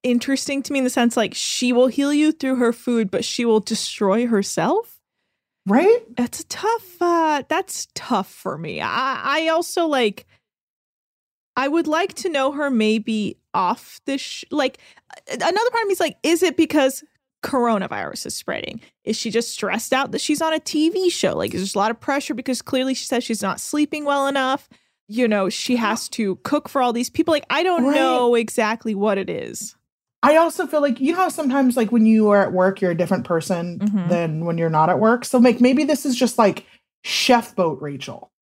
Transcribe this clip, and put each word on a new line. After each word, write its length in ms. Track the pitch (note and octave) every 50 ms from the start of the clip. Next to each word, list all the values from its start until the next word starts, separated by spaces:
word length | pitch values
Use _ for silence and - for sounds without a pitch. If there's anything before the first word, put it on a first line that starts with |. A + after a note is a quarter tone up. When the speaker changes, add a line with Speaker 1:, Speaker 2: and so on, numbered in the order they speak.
Speaker 1:
interesting 600 | - B3 A#3+ A#3+ - - C4+ C4 - - C#4 C#4
to 100 | - -
me 60 | C#4+ C#4
in 60 | B3+
the 60 | B3+
sense, 260 | - C4+ A#3+ A#3+ -
like, 160 | C4 A3 E3 -
she 380 | - - - - - B3+ B3
will 140 | B3 A#3+ B3+ C4
heal 240 | - C#4 C#4 C#4+
you 180 | D4 D4 D4+ D4+
through 240 | D#4 _ - C4 C4
her 160 | A#3+ B3 A#3 A#3
food, 360 | - - B3 A#3+ A#3 A3 F#3+
but 140 | - E3+ -
she 200 | - - - A#3+
will 140 | A#3 A3 A3
destroy 680 | G#3+ - A3+ - - - - - G#3+ F#3+ F#3+ A3+ A#3+
herself. 760 | A#3+ A#3 G3 G3+ - - - E3 A3 E4 G#4+ A#4 - - _ _ _ _ _ _ _ _ _ _ _ _ _ _
Speaker 2:
Right? 320 | F#3+ G3 C4 F4 G#4 A#4 A#4+ - - -
Speaker 1:
That's 240 | - B3 A#3+ - -
a 60 | -
tough, 560 | _ - - - G#4+ A#4 A4 - - - -
uh, 400 | F4 F4 E4+ E4+ D#4+ D#4 D4+ C#4+ - _
that's 400 | D#4 F4 F#4+ - - - - _ _
tough 340 | - - - B3+ F#3+ F#3+ -
for 260 | - - - F#3 C3+
me. 240 | D#3 E3 D#3 F2+ D2+
I, 400 | D#2 - - A#3 C4 C4+ C4 -
I 260 | - C4 C#4 D#4 D#4+ D#4+
also, 380 | D#4+ E4 F4 - - F#4 E4+
like, 400 | D#4+ D4 C4 A#3+ G#3+ G3 - - _ _ _ _ _ _ _ _ _ _ _ _ _ _ _ _ _ _ _ _ _ _ _ _ _ _
I 120 | B3 C4+ C#4+
would 180 | D4+ E4+ E4
like 280 | D#4 D4+ D#4+ F#4+ F4+ -
to 160 | - - F#4
know 220 | D#4 C#4 C4+ C4+
her 180 | C#4+ C#4+ D4 C#4
maybe 680 | C4 A3+ G#3+ G#3+ A3 A3+ G#3+ - A3 G#3+ G#3 - - _ _ _
off 480 | - F#3+ F#3 F3 - - - - - - _
the 120 | - C4+ C4+
sh-, 260 | - - - - - _
like, 280 | - D4+ - C4+ - _ _ - _ _ _ _ - - _ -
a-, 60 | C#4+
another 360 | B3 - D#4+ F#4 G#4 A#4 B4
part 120 | A#4+ A#4
of 60 | A4+ G4+
me 40 |
is 80 | F#4+ -
like, 160 | F4 D4+ - _
is 200 | - D4+ E4+ D#4+
it 140 | F#4 E4 -
because 460 | - D#4+ D#4 - D4+ C4+ C4+ C4 - D4+ _ _ _ _ _ _ _ -
coronavirus 840 | - - B3+ A#3+ A#3 A3 G3 F#3 - - G2+ F2 D2 - - -
is 80 | - -
spreading? 440 | - - - - G#1 - - - A3+ - _ _ _ _
Is 120 | - A3
she 140 | - - A#3
just 200 | G3 A#3 A#3 -
stressed 420 | - - G#3+ F#3 F3+ A#3 - -
out 200 | C4+ C4 C#4 B3
that 80 | - C4
she's 200 | - - D4+ D4
on 140 | E4 D#4+ D#4+
a 60 | D#4
T 280 | _ - - D4 D#4 E4
V 200 | E4+ F#4 F#4+ F4
show? 260 | - - - - -
Like, 160 | - - -
there's 220 | - F3 F#3+ G3 -
a 40 | G3+
lot 120 | G3 A3
of 100 | A3+ -
pressure 340 | - - C#4 C#4+ C#4 - D4
because 280 | G#3+ - - B3+ A#3
clearly 320 | - - - B3+ C4 C4+ C4
she 100 | - -
says 200 | - C4 A#3+ A#3+
she's 180 | - A3+ G#3
not 180 | G#3 F#3+ - -
sleeping 440 | - - - D4 D4+ D4 - D4+ D4
well 220 | C#4+ C#4+ C#4 C#4
enough. 420 | C#4 C#4 C4+ C4 C4 C4+ - _ _ _ _ _ _ _ _ _ _
You 180 | G#3 A#3 B3
know, 220 | A3 G#3+ G3+ F#3+ F3+
she 280 | - - - - B3
has 320 | A#3 A3+ G3+ A3 A3 - -
to 260 | - - - - F#2
cook 320 | - _ - D4 D4+ D4 -
for 120 | - C#4
all 120 | B3+ B3
these 180 | A3+ A#3 B3 -
people. 220 | - - D#4+ -
Like, 140 | D#4+ D4 - _
I 120 | B3+ D4
don't 220 | F4 F#4 F4 E4 B3
Speaker 2:
Right. 100 | C#4 C#4+
Speaker 1:
know 400 | C#4 C4+ C4 B3+ B3 B3 A#3+ A#3+
exactly 600 | A#3 A#3 A3 - - A3 G#3 A3+ A3+ - A3+ G#3+
what 240 | G3 G3+ A3 G3 G3
it 100 | F#3 F3+
is. 460 | E3 - - A#1 - - - - - _ _ _ _ _ _ _ _ _
Speaker 2:
I 140 | - C4+ D#4
also 300 | D#4+ E4+ E4 E4 - F4+
feel 160 | C4 - D4+
like, 180 | C#4+ C#4+ A#3+ -
you 120 | C4 C#4+
know 60 | E4+ F4+
how 100 | F#4+ E4+
sometimes, 480 | - - D#4 C4 B3+ C#4 C4+ B3+ A#3+
like, 160 | C4 A3+ G3+
when 120 | A#3+ A#3 A3
you 260 | A3 A3 A3 G#3+ G#3
are 120 | G3+ G3+
at 100 | F#3+ -
work, 280 | F3 F#3 F3+ F#3+ F#3+ -
you're 100 | G3 F3+
a 60 | E3+
different 280 | D#3+ F3 D#3+ F#3+ - -
person 540 | - F3 E3 D#3+ - F#3 E3+ F3 F3 E3+ -
Speaker 1:
Mm-hmm. 300 | G3+ G#3 G3 G3 F3 F3
Speaker 2:
than 360 | F3 E3+ E3+ D#3+ D3+ D#3 E3
when 140 | E3+ E3+ E3
you're 100 | E3 E3
not 220 | D#3+ D3+ D#3 E3+
at 80 | F#3 -
work? 260 | G#3+ A3 A#3+ A#3+ -
So, 140 | - - B3
like, 220 | A#3 B3+ A#3 A#3+
maybe 240 | A#3+ B3+ C4+ C#4 D4+
this 200 | C#4 D4+ - -
is 120 | C#4+ B3
just, 220 | - B3+ A#3 - -
like, 280 | A3+ G3 - - - _ - _ _ _ _ _ _
chef 500 | - - - - - B3 A#3 A3+ - -
boat 260 | - F3+ E3 D3 -
Rachel. 520 | D3 D3 C#3+ C3+ - - - - - _ _ _